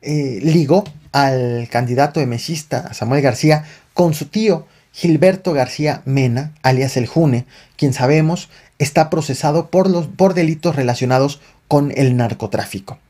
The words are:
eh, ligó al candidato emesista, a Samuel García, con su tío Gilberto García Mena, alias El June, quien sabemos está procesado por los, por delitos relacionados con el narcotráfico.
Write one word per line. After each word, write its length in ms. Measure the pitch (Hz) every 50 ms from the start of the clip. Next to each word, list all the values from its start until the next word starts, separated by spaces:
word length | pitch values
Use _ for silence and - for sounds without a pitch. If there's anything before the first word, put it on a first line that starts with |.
| -
eh, 380 | 135 151 151 143 135 127 98 98
ligó 420 | 160 156 175 156 131 156 190 208 - - - _ - -
al 560 | 139 143 135 135 131 123 120 120 120 120 120
candidato 500 | - 117 123 120 123 120 139 147 147 165
emesista, 600 | 147 123 120 120 - - 165 151 151 _ - 120
a 140 | - - -
Samuel 280 | - 117 110 127 147 139
García, 420 | 135 117 - - 151 151 151 151 - - - _ _ _
con 180 | - 175 170 156
su 140 | 151 151
tío 400 | 143 - 208 220 220 190 151 - _ _ _ _ _ _
Gilberto 640 | - - 175 160 139 151 185 190 190 - 185 165
García 480 | 139 127 123 - - 151 151 143 - -
Mena, 480 | 131 131 135 135 127 117 123 147 156 - _ _
alias 360 | 131 131 127 135 135 - 135
El 80 | 120
June, 400 | - - 160 165 151 123 117 127 _ - - - _ _
quien 180 | - - 143 131
sabemos 560 | - 127 127 147 156 156 156 170 175 - - _ - _ _ _ _
está 300 | 147 - - 175 156 156
procesado 600 | - 165 151 - 135 123 - 156 147 165 165 -
por 180 | - 180 190 190
los, 180 | 190 175 165
por 280 | 147 - - 185 190 180
delitos 420 | 175 175 156 165 156 - 175 151
relacionados 640 | 143 135 123 120 - 131 123 127 131 135 143 143 - _ _ _ _ _
con 260 | _ - 147 143 143 -
el 200 | - 139 131 123
narcotráfico. 840 | 123 120 117 113 - - 107 - 110 107 - - 98 - - - - _ _